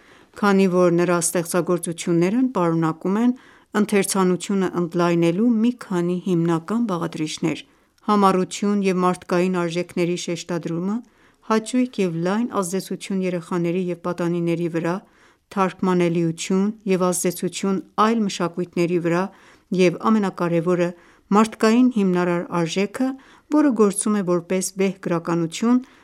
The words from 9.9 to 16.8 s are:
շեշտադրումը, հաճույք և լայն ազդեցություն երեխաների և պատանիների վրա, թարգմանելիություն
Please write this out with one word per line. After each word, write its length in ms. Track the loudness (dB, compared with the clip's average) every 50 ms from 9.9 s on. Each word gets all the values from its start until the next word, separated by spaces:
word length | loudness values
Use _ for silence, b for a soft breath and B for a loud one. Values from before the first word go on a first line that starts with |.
| -4 -2 -2 -2 -2
շեշտադրումը, 800 | -4 -4 -6 -8 -6 -6 -6 -6 -6 -4 -6 -6 -4 -4 -4 -4 -6 b b b b b b b b _
հաճույք 520 | -2 0 0 0 0 -2 -2 -2 -2 -2
և 200 | -2 -2 -2 -2
լայն 300 | -2 -2 0 0 -2 -2 -2
ազդեցություն 720 | -4 -4 -4 -2 -4 -6 -4 -6 -8 -10 -6 -6 -4 -2
երեխաների 600 | -2 -2 -4 -6 -6 -4 -4 -2 -2 0 -2 -2 -2
և 160 | -4 -6 -6
պատանիների 680 | -6 -6 -4 -2 -2 -2 -2 0 0 0 0 -2 -2
վրա, 280 | -4 -4 -4 -2 -2 -4 -4 b b b b b b b b b _
թարգմանելիություն 1160 | -2 -2 -2 -2 -2 -2 0 0 2 2 2 2 0 0 0 -2 -2 -4 -4 0 0 2 2 0 -2 -6